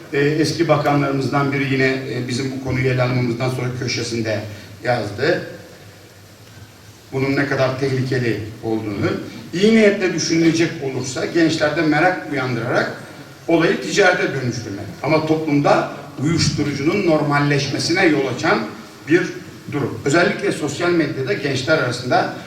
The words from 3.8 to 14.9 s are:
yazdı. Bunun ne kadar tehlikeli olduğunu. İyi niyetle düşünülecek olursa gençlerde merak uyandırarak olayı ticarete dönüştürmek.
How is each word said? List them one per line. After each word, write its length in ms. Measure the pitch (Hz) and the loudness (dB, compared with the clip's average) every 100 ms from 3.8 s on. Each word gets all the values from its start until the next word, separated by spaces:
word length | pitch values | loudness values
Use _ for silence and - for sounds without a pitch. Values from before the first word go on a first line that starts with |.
| 120 - 117 117 110 104 - - - - | -4 -4 -4 -2 -2 -4 -6 -12 -16 -6
yazdı. 640 | - 120 107 113 147 180 - - - - - - - - - - - - - - - - - | -2 -2 -2 -2 0 0 -4 -14 -18 -20 -20 -20 -20 -20 -20 -20 -20 -20 -20 -20 -20 -20 -10
Bunun 240 | 135 135 139 | -4 0 0
ne 120 | 143 | 0
kadar 320 | 139 - - | 0 0 0
tehlikeli 600 | 139 127 - 131 117 104 104 - | 0 0 0 0 0 -2 -4 -8
olduğunu. 480 | 113 110 107 98 180 196 - - - | -4 -2 -2 -2 -2 -2 -6 -14 -10
İyi 180 | 170 208 | 2 4
niyetle 420 | 226 214 190 180 | 6 6 4 0
düşünülecek 580 | 160 143 165 165 147 165 - | -2 0 2 4 4 0 -2
olursa 420 | 139 131 - 165 - | -6 -6 -6 -4 -2
gençlerde 560 | 170 160 - 151 147 | 2 2 2 0 2
merak 500 | 156 156 180 170 151 | 2 4 4 2 -2
uyandırarak 640 | 139 127 113 107 - - - - - - - - | -4 -2 -2 0 0 -2 -4 -14 -18 -18 -10 0
olayı 340 | 165 170 - | 4 4 2
ticarete 420 | - - 185 180 | 0 4 4 4
dönüştürmek. 640 | 170 135 123 107 110 98 101 | 0 -2 -4 -4 -6 -8 -10